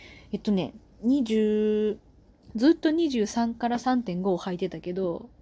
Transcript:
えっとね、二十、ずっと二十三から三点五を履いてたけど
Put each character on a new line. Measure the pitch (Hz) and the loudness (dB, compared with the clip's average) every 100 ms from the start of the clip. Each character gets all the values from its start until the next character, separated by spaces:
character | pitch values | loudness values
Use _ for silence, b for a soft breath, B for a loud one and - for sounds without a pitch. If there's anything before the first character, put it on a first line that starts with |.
| B B B | B B B
え | 202 | -6
っ | |
と | - | 0
ね、 | 196 147 - - - | 0 0 -8 -20 -4
二 | 220 285 | 0 2
十、 | 226 220 214 214 214 214 214 - - - - _ - 220 | 2 2 2 2 2 2 0 -4 -12 -20 -20 _ -10 2
ず | 269 | 4
っ | 330 | 4
と | 320 | 2
二 | 320 330 | 2 0
十 | 247 208 | 0 0
三 | 233 233 | 0 -2
か | 233 240 | -2 -2
ら | 240 | -2
三 | 254 254 | 0 0
点 | 233 175 | -2 -2
五 | 190 | 0
を | 175 | 0
履 | 196 | -2
い | 175 | -4
て | 185 | -4
た | 165 | -6
け | 175 | -8
ど | 180 185 165 240 - | -4 -4 -4 -10 -20